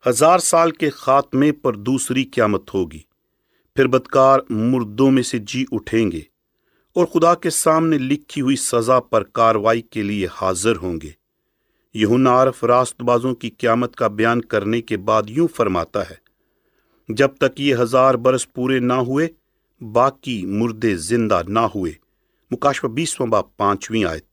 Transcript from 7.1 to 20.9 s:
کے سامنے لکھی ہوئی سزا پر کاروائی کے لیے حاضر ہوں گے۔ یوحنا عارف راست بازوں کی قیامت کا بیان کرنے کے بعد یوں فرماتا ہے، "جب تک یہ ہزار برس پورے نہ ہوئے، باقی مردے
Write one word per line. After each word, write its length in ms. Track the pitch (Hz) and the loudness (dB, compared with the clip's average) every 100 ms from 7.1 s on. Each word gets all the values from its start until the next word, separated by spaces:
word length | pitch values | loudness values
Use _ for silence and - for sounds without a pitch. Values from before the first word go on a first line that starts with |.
| 165 170 170 | 4 4 2
کے 140 | 160 | -2
سامنے 480 | - 165 160 165 151 | -2 0 2 2 0
لکھی 440 | 131 147 _ - | -2 -4 _ -4
ہوئی 140 | 131 131 | -2 -2
سزا 440 | - 120 113 127 | 0 -2 2 0
پر 240 | - 113 | 2 -2
کاروائی 580 | 98 - 113 110 107 117 | -2 0 2 2 0 0
کے 220 | 117 110 | -4 -6
لیے 240 | 101 104 90 | -4 -4 -6
حاضر 420 | - 95 90 107 98 | -4 -4 0 0 -2
ہوں 260 | 90 82 | -4 -8
گے۔ 60 | 78 - _ _ _ _ _ _ _ | -10 -20 _ _ _ _ _ _ _
یوحنا 360 | 113 104 123 131 | -2 2 4 4
عارف 340 | 123 131 - | 4 2 0
راست 380 | 120 123 127 - | 2 2 2 -4
بازوں 340 | 120 120 127 123 | 0 0 0 -6
کی 140 | 117 | -10
قیامت 460 | - 120 117 123 - | -4 0 0 -2 -2
کا 120 | 113 | -4
بیان 340 | 104 113 120 | 0 0 0
کرنے 400 | - 107 101 117 | -2 -4 -2 -4
کے 160 | 113 104 | -4 -6
بعد 260 | 98 110 104 | 0 -2 -2
یوں 200 | 123 165 - | -2 -2 0
فرماتا 540 | 101 92 82 104 90 | -2 -2 -4 -6 -8
ہے، 60 | 80 _ _ _ _ _ _ _ _ - | -12 _ _ _ _ _ _ _ _ -12
"جب 180 | 110 135 - | 0 0 0
تک 240 | 135 - | -4 0
یہ 160 | 143 123 | -2 0
ہزار 400 | 120 131 131 123 | 2 4 4 4
برس 380 | 127 131 - | 2 0 -4
پورے 260 | - 127 131 | -6 -2 0
نہ 140 | 123 | 0
ہوئے، 340 | 123 120 135 160 _ _ _ _ _ | -2 -2 -2 -4 _ _ _ _ _
باقی 640 | 117 113 135 - - 113 92 | -4 2 2 0 -8 -8 -4
مردے 500 | 101 117 110 113 | -2 -4 -2 -2